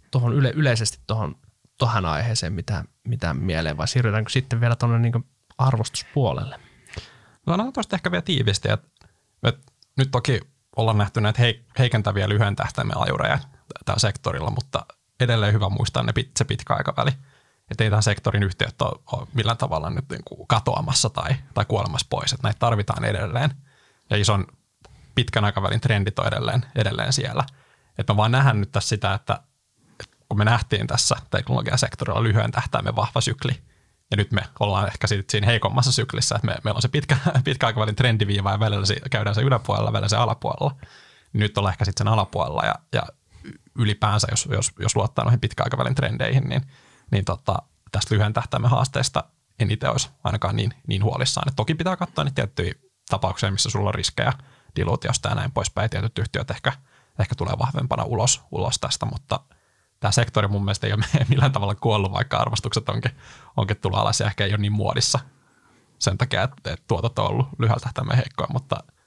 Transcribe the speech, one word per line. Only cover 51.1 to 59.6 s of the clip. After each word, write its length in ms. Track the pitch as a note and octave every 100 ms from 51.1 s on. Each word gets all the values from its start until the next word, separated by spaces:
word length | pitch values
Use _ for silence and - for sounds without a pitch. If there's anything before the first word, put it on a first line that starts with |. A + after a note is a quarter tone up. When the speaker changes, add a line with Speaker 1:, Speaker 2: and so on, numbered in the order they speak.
| - C3 - C3+
Speaker 2:
Et 80 | -
toki 200 | G#2+ D#3+
pitää 220 | F3 F#3
katsoa 260 | F3+ -
niitä 120 | C#3+ C3+
tiettyjä 380 | G#2+ - F2 - _ _ -
tapauksia, 420 | F#2+ F#2+ - G2+
missä 180 | G2 -
sulla 180 | G2+ G2+
on 60 | -
riskejä, 380 | - - B2 C3+ - - _ -
diluutiosta 540 | - - - - -
ja 60 | -
näin 160 | -
poispäin. 380 | - - - A2
Tietyt 280 | G2 G#2+ -
yhtiöt 320 | A#2 - -
ehkä, 220 | - B2+ - - _ _ -
ehkä 160 | G#2 -
tulee 180 | F2 -
vahvempana 440 | C3 - B2+ -
ulos, 380 | A2+ A#2 B2+ - -
ulos 280 | - - -
tästä, 260 | - - -
mutta 340 | - - - - _